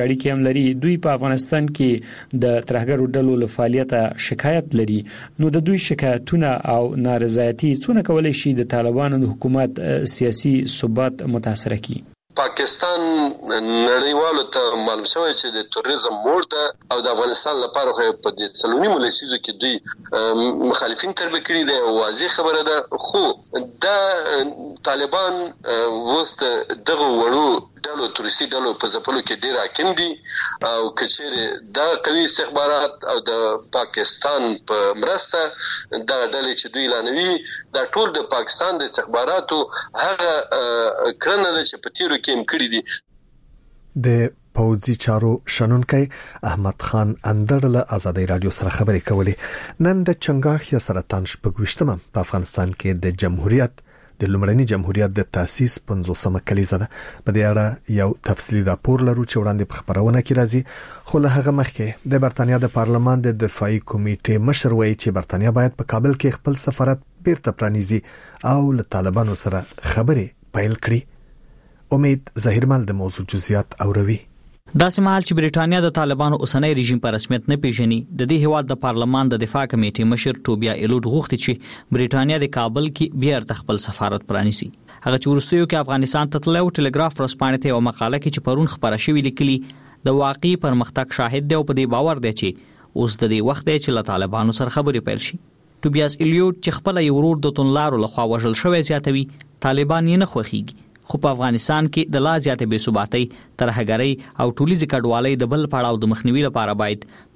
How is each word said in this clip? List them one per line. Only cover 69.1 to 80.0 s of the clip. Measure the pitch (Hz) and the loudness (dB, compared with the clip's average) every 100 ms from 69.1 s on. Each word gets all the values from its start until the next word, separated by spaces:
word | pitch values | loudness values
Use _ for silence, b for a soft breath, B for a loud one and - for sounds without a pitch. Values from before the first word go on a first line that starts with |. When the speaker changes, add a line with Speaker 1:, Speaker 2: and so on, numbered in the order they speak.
| 98 110 98 | 0 0 -2
Speaker 3:
سره | 101 92 - - - | -2 -4 -6 -8 -4
خبرې | 92 120 139 95 - - | 0 2 2 0 -8 -6
پیل | - 107 | -2 0
کړي. | 110 - 120 - b b b b b b b - | 0 0 0 -2 b b b b b b b -2
امید | 139 143 139 - - | 2 4 2 -2 -2
ظاهرمل | 113 107 131 131 104 | 2 4 4 2 2
د | |
موضوع | 98 92 92 92 | -2 -4 -6 -6
جزئیات | 98 - 104 - - | -4 0 0 -2 -4
اوروي. | 101 101 101 110 - - - - - 143 | 0 2 2 0 -4 -20 -20 -20 -4 2
Speaker 4:
داسې | 180 190 | 2 4
مهال | 196 190 | 2 2
چې | 180 165 | 2 0
بریټانیا | 156 156 165 180 | 2 0 0 2
د | 170 160 | 2 0
طالبانو | 147 135 147 147 | 0 0 0 0
اوسنی | 135 135 151 135 | 0 0 2 2
رژیم | 120 123 | 2 0
په | 117 107 | 0 -2
رسمیت | - 123 127 | -2 -2 0
نه | 143 | 0
پیژني، | 143 117 113 113 123 147 | 0 0 0 0 -2 -4
د | 127 | 0
دې | |
هیواد | 160 147 151 131 | 2 2 2 0
د | 131 131 | -2 -2
پارلمان | 117 120 131 135 | 0 0 2 2
د | 117 | 2
دفاع | 110 139 135 | 0 -2 0
کمیټې | 120 104 110 | 0 0 2